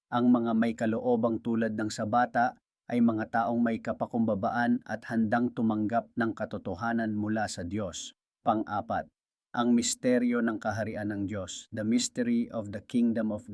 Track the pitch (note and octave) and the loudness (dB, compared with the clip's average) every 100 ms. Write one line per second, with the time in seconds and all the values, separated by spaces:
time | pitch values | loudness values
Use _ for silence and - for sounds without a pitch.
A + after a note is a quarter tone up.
0 | - A#2+ B2 B2 A#2 A2+ A#2 A2 A2+ A2 | -4 2 4 4 4 2 2 0 0 0
1 | A#2+ A#2+ A#2 A2 A#2+ A2+ A2+ A2 G#2+ - | 2 2 2 0 -2 0 0 -2 -4 -4
2 | G#2+ A#2+ A#2+ B2 B2 - _ _ - B2 | 0 2 2 2 0 -2 _ _ -2 4
3 | A#2 A2 A2+ A#2 A2+ A#2 A#2 A2+ - B2 | 4 4 0 0 0 0 0 -2 -4 -4
4 | B2 A#2+ A2+ G2+ A2 G#2+ A#2+ A#2+ - A2+ | -2 0 0 0 0 0 2 0 -2 -8
5 | - A2+ A2 A#2 A#2+ A#2+ A2 G#2+ G#2 A#2 | -2 0 2 2 0 0 0 2 0 0
6 | A2 - A2+ G#2 G#2+ G2+ G2+ F#2 A#2 A#2 | -2 -2 -4 -2 -6 -6 -8 -4 -2 -2
7 | A2+ G#2 G#2 A2 G2+ - F2 G2+ G2 D#2+ | -2 -2 -2 -2 -2 -6 -6 -4 -6 -8
8 | - - _ _ - A2 A2 G#2 - F#2+ | -14 -18 _ _ 0 0 0 -4 -4 -4
9 | - _ _ _ _ B2 A#2+ A#2+ A#2 - | -6 _ _ _ _ -2 4 4 2 0
10 | C3 B2 A#2+ A#2+ A2+ G#2+ A2+ G#2+ A2 G#2+ | 2 2 2 0 0 -2 -4 -4 -4 -4
11 | G#2 G#2 F#2+ G#2 F2+ - - A2+ G#2+ A#2+ | -4 -4 -4 -4 -8 -12 -10 -4 0 2
12 | - - A#2+ A#2 A#2 A2+ G#2 G#2 - A#2+ | 0 -2 0 0 0 -4 -8 -10 -4 2
13 | A#2+ A2+ G#2+ G#2+ - | 2 2 0 -4 -8